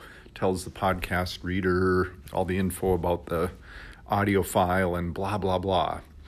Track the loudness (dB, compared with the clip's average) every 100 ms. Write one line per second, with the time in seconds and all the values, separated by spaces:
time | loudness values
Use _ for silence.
0 | -20 -20 -20 -2 -2 -2 -6 -2 0 0
1 | 0 -2 -2 -4 -4 0 2 4 4 4
2 | 0 -6 -6 -4 -2 0 -2 0 2 2
3 | 2 -2 -2 -2 -2 -4 -16 -18 -18 -18
4 | -4 0 4 2 2 2 4 4 2 0
5 | -2 -4 -4 -2 0 0 2 2 0 -4
6 | -10 -20